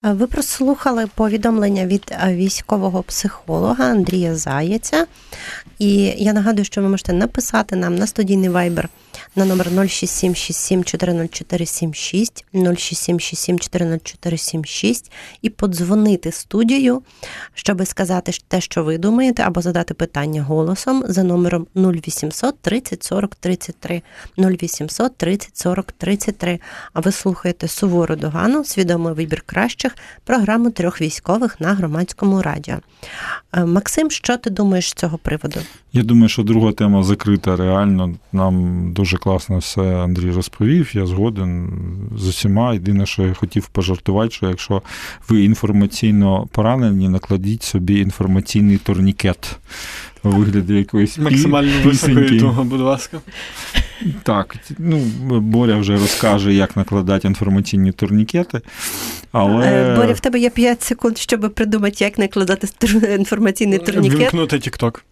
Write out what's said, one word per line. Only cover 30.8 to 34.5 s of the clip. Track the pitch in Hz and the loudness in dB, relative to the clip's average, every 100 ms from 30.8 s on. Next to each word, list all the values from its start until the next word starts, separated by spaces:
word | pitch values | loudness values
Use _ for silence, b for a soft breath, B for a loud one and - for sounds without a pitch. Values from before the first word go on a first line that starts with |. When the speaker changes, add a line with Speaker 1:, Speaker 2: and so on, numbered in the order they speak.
| 175 - | -2 -2
Speaker 1:
військових | 156 - - 196 233 - | -4 -6 -2 0 0 -2
на | 160 | -2
Громадському | 196 175 151 180 - 202 190 | 0 0 -2 -4 -2 0 2
радіо. | 175 151 147 - - B B B B B _ | 0 -4 -8 -10 -10 B B B B B _
Е, | 175 170 | -2 2
Максим, | 175 202 - 311 | 2 0 0 0
що | - - 240 | -2 -4 -2
ти | 240 | -2